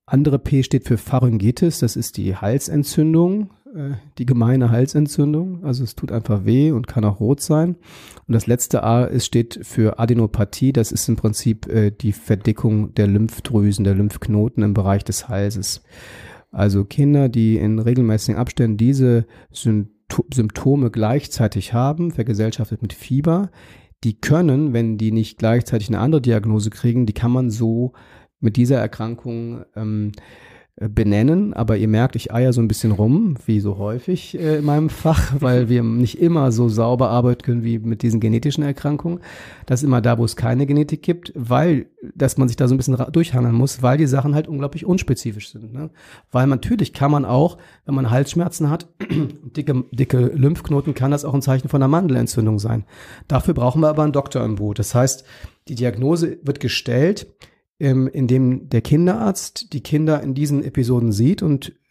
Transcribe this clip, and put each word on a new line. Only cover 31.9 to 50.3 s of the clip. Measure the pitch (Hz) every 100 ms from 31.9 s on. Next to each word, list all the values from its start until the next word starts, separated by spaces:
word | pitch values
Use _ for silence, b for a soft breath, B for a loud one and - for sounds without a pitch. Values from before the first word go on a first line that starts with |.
| 107 127
ich | 113 -
eier | 117 131
so | 120
ein | 110
bisschen | 107 113
rum, | 98 107 156 220 131 -
wie | 107
so | 101 95
häufig, | 104 120 - 185 - -
äh, | 160 151
in |
meinem | 147 147 156
Fach, | - 160 156 - 139
<laughs> |
weil | 131 123 117
wir | 123
nicht | 117 117 123 -
immer | 170 165 135
so | 113 120
sauber | 107 113 123 123
arbeiten | 123 123 120
können | - 117
wie | 113 113
mit | 113 113
diesen | 127 110
genetischen | 113 117 147 143
Erkrankungen. | 147 139 143 147 170 175 B B B B -
Das | 127
ist |
immer | 143 123
da, | 113 117
wo |
es | 113 -
keine | 117 123 139
Genetik | 143 147 156
gibt, | - 175 -
weil, | 156 120 160 165 143 - _ -
dass | - 135 -
man | 127
sich | 120
da | 123
so |
ein | 131
bisschen | 127
ra-, | 123 131
durchhangeln | 160 165 127 120 117
muss, | 135 -
weil | 123 139
die | 147
Sachen | 135 143 147
halt | 156
unglaublich | 143 139 151 202
unspezifisch | 175 - 127 120 107 -
sind, | 110 110
ne? | 127 160 B B B B
Weil | 123 135
natürlich | 131 - 233 -
kann | - 143
man | 147
auch, | 127 127 175 - B B -
wenn | 139
man | 127
Halsschmerzen | 123 143 170 170 - 147
hat, | 160 - -
<clears throat> | - 147 139 - - 151
dicke, | 147 127 127
dicke | 120 131 127 123